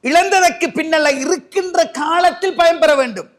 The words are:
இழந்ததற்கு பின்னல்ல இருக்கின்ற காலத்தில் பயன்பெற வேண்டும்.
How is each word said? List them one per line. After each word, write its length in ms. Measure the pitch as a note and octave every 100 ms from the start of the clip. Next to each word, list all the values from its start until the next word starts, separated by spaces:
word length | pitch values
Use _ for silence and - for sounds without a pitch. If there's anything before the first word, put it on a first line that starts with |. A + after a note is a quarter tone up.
இழந்ததற்கு 640 | B3 E4 F#4+ G4 F4+ - E4 D#4+
பின்னல்ல 340 | D#4+ D#4+ D4 C#4
இருக்கின்ற 560 | C4+ F4+ - G4 F#4 F4+ E4 C4
காலத்தில் 580 | D4+ E4+ F4+ F4 F#4+ F4
பயன்பெற 320 | E4+ E4+ D#4 C#4+
வேண்டும். 340 | B3+ F#3+ D#3+